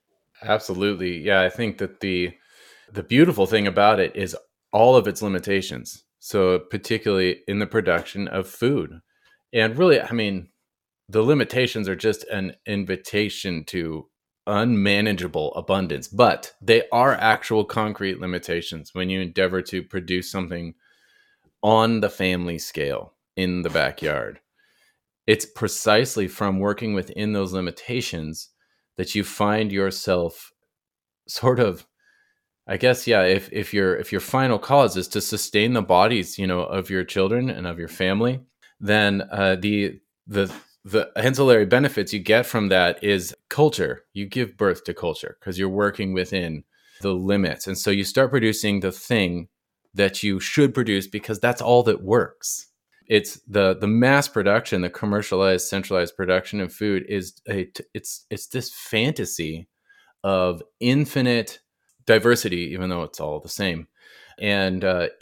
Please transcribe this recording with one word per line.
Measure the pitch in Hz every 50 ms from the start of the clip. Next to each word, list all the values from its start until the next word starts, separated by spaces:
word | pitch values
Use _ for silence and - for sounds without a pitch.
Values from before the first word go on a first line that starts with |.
| _ _ _ _ _ _ _ _ -
Absolutely. | 107 107 107 - - 92 90 98 104 101 87 95 90 87 85
Yeah, | 73 101 98 95
I | 92 92
think | - - 120 107 95 -
that | 104 92 - _
the, | - 98 92 90 87 87 90 _ _ _ _ _ - - - _ _ _ 98
the | 101 92
beautiful | - 117 131 165 175 - 104 95
thing | 92 110 107 101
about | 101 87 107 101 104 110 101
it | 90 78 -
is | - 98 90 - - - _ _ _ _ _ -
all | 104 113 123 127
of | 127 98
its | 104 92 - 110
limitations. | 101 95 90 - 104 98 98 90 - 73 62 60 - - - _ _ _ _
So | - - - 104 92 92 90 90
particularly | - - - 101 - - 113 110 - 110 101 95 92 92 87 - _
in | - 101 104
the | 104
production | - - 113 95 92 85 85 82 - - 98 101 -
of | - 95 95 -
food. | - - 117 127 143 123 80 73 80 85 - _ _ _ _ _ _ _ _ _ -
And | 117 110 110 113 139
really, | 180 180 151 -
I | - - 117
mean, | 117 107 101 98 92 87 - _ _ _ _ _ _ _ _ _ _ _ -
the | 101 110 110
limitations | 123 151 143 117 - - 127 127 117 - 113 104 95
are | 95
just | 85 - 110 101 - -
an | - 110 101 95 92 - _ _
invitation | - 104 101 98 87 95 90 - - - 104 107 101 - - - 98 87 80 76
to | - - 90 82 80 80 78 71 - _ _ _ _ _ _ _
unmanageable | - 104 101 110 123 120 104 98 101 101 101 107 107 101 85 90 85 76 80 78 76 -
abundance, | - - - 95 98 92 80 80 67 - -
but | - 104 123 107 80 - - - - _
they | 95 95 113 117 - -
are | 110 120 123 139 123
actual | - - 110 110 - - - 113 107 101
concrete | - - 113 107 107 104 - 101 95 92 -
limitations | 90 90 90 87 - - 85 85 80 - 85 80 73 - -
when | 92 92 92
you | 95 95
endeavor | 92 87 82 98 95 90 90 92 90
to | - - 92 92
produce | - - 95 85 80 92 90 90 -
something | - 98 90 82 90 87 85 82 80 _ _ _ _ _ _ _ _ _ _ _ _ _ _ _ _ _ -
on | 107 110 110 110 113 117 110
the | 104 98
family | - - 95 92 90 90 87 87 85 78
scale | - - - 78 73 69 67 50 50 - _ _ _ _ _
in | 95 92 90 90 90 85
the | 85
backyard. | 80 82 69 67 69 - 80 76 73 67 57 52 50 - _ _ _ _ _ _ _ _ _ _ _ _ _ _ _ _ _
It's | - 107 107 -
precisely | - _ - 117 101 - - - 110 104 110 127 127 - 110 98 90
from | - - 107 101 95 95
working | 98 104 104 - 120 110 104
within | 95 90 - - - 107 107 104
those | 101 98 92 92
limitations | 95 90 87 80 - - - 123 131 113 - - 85 78 78 80 - - - _ _ _ _ _ _ _ _ _
that | - 95 - -
you | 104 98
find | - - - 107 104 104 107 110 104 98
yourself | 98 98 95 95 - - 101 92 90 85 85 - - - - _ _ _ _ _ _ _ _ _ _ _ _ _ _ _
sort | - - - - 123 127 117
of, | 120 104 87 87 - _ _ _ _ _ _ _ _ _ _ _ _ _ _ _ _
I | - 95
guess, | 95 120 127 123 123 -
yeah, | 120 113 101 92
if, | 92 95 98 - -
if | - 104 98 - -
your, | 101 98 92 90
if | - 90 - 104
your | 95
final | - - - 131 135 131 117 101
cause | - - 135 143 135 107 90
is | 95 87 -
to | - 107 -
sustain | - - 101 - - - 104 107 120 127
the | 117 98
bodies, | 87 90 90 98 110 123 107 90 - - -
you | 98
know, | 95 90 90
of | 82 - - 98 90 -
your | 98 92 90
children | - - 98 95 98 113 123 123 127
and | 101 - 90
of | 87 85 85
your | 82 80
family, | - - 92 92 98 104 117 123 127 131 - _ _ _ _ _ _ _
then, | 104 101 104 107 104 101 101 98 - - -
uh, | 101 98 95 95
the, | 90 92 104 104 104 101 98 - - _ _ _ _ _
the, | - 104 101 98 92 - - - _ _ _ _
the | 95 95 110 - - -
ancillary | - 110 127 135 131 139 131 120 110 104
benefits | 92 120 127 143 135 - 110 98 - -
you | 104
get | 87 95 107 117 120
from | - - 117 104 98
that | 95 92 90 87 87 - -
is | 104 101 95 87 - - - _ _
culture. | - 143 151 151 - - 90 69 - - - _ _
You | 101 101
give | 98 - 127 123 101 - -
birth | 107 98 87 - -
to | - 85
culture | - - 85 80 - - - - _
'cause | _ 98 90 87
you're | 98 95
working | 95 101 104 101 98 - 104 95 95
within | 92 92 - 101 95 87 82 80 76 - _ _ _ _ _ _ -
the | - 98 95
limits. | 92 92 95 101 101 95 82 69 - -
And | 95 95
so | - - 104
you | 101 101 98
start | - - 131 135 127
producing | 135 131 110 110 107 - - 104 101 98
the | 92 95 -
thing | - - - 123 110 98 87 87 87 85 - _ _ _ _ _ _ _ _ _
that | 98 101 95 - - -
you | 104 98 92
should | - - - 151 147 135 -
produce | 135 120 113 104 98 95
because | 98 - 104 - - 110 98
that's | - 120 123 - -
all | - 123 123 120
that | 110 104 - 92
works. | 95 110 123 92 - - _ - - - - - _ _ _ _ _ _ _ _
It's | - 110 104 101 - - - _
the, | - 101 104 98 95 95 85
the | 101
mass | 101 110 117 123 131 139 143 143 -
production, | - 113 95 98 101 113 117 - - 92
the | 90 87
commercialized, | - - - 104 101 104 101 - 98 92 98 95 92 90 - -
centralized | - 98 90 - 98 90 87 85 -
production | - 95 90 92 92 92 - - 104
of | 95 85 -
food | - 107 104 98 92 92 -
is | 104 98 87 82 - _ _
a, | - 104 98 90
t-, | - - - - _ -
it's, | 98 - - - - - _
it's | 110 98 - -
this | - 127 117 - -
fantasy | - - - - 107 113 147 165 - 101 - - - 82 78 80 82 90 - _ _ _ _ _ _ _ _ _ _ -
of | 98 98 92 92 90 87 82 - - _ _
infinite | 117 123 123 143 151 147 - 139 127 123 120 117 107 - - - _ _ _ _ _ _ _ _ _
diversity, | - 113 110 107 120 120 113 - 107 90 87 87 73 78
even | 92 92 92
though | 90 87 80
it's | 76 - -
all | 78 76 76 76
the | - 78
same, | - - 101 95 85 80 80 - _ _ _ - - - - - - -
and, | 104 104 101 98 98 95 92 92 98
uh, | 95 92 90 85 - - _